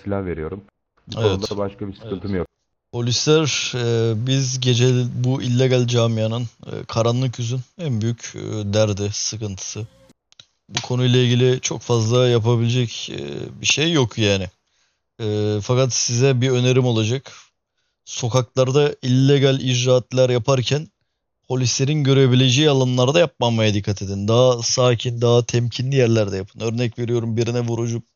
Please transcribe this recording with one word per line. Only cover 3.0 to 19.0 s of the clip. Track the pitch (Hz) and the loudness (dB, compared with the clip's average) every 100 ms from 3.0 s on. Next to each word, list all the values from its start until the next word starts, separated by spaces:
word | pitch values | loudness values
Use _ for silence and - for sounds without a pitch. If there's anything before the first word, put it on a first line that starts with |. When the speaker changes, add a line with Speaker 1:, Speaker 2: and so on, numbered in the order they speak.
| 120 120 151 156 151 - - | -2 -2 2 2 2 -4 -6
Speaker 2:
e, | 123 117 117 113 110 127 | -4 -2 0 0 -2 0
biz | 135 131 131 | 0 -2 -2
gece | 127 117 127 123 123 120 | 0 2 2 2 0 -2
bu | 123 131 | -2 -2
illegal | 123 123 131 127 120 | 0 0 2 2 2
camianın, | 120 117 110 110 117 | 2 0 0 -2 -4
e, | 120 - - - - | -8 -12 -14 -12 -6
karanlık | 117 113 120 131 117 | -2 0 0 -2 -4
yüzün | 117 131 - - | -6 -6 -8 -10
en | 160 113 | -6 -2
büyük, | 113 117 - | -2 -6 -10
e, | 107 104 107 101 | -12 -8 -6 -2
derdi, | 107 107 98 101 | 2 2 0 -4
sıkıntısı. | - - 113 107 95 - 107 110 _ _ _ _ - _ _ _ | -4 -8 -8 -10 -10 -12 -12 -14 _ _ _ _ -20 _ _ _
Bu | 127 | -8
konuyla | - 127 127 127 | -4 0 2 4
ilgili | 120 123 127 127 | 4 4 2 2
çok | - - | -2 -6
fazla | - 120 110 123 123 | -2 0 2 2 4
yapabilecek, | 120 110 120 117 123 117 - - | 2 2 2 2 0 -2 -6 -12
e, | - 71 71 - - | -10 -10 -10 -12 -6
bir | - | -2
şey | - 165 | 0 2
yok | 160 117 - | 2 0 0
yani. | 104 98 90 - _ _ _ _ _ - | 0 0 -4 -12 _ _ _ _ _ -8
E, | 110 104 104 104 | -4 -2 -2 -2
fakat | 101 123 131 | 0 0 2
size | - - 120 135 123 | 0 -2 2 2 2
bir | 131 | 2
önerim | 123 127 127 | 2 2 2
olacak. | 127 110 107 131 - - - _ _ _ _ _ | 2 0 0 -4 -8 -20 -20 _ _ _ _ _
Sokaklarda | - - 120 127 120 131 131 139 147 - | -14 -8 -2 0 0 0 2 2 2 0